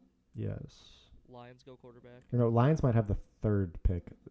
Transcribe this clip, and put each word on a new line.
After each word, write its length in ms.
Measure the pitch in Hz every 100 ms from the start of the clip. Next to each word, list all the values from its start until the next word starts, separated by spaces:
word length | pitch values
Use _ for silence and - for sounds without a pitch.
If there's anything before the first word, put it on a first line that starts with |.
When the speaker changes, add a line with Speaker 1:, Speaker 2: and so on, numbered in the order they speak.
| _ _ _
Speaker 1:
Yes. 760 | 117 104 101 - - - - _ - _
Speaker 2:
Lions 340 | 123 120 127
go 140 | - 127
quarterback. 460 | 127 120 123 123 _
Speaker 1:
You 80 | 123
know, 100 | 117
Lions 340 | 113 127 160
might 120 | 135
have 140 | 117 104
the 60 | 95 - _
third 360 | 110 101 92 -
pick. 300 | - 87 - - -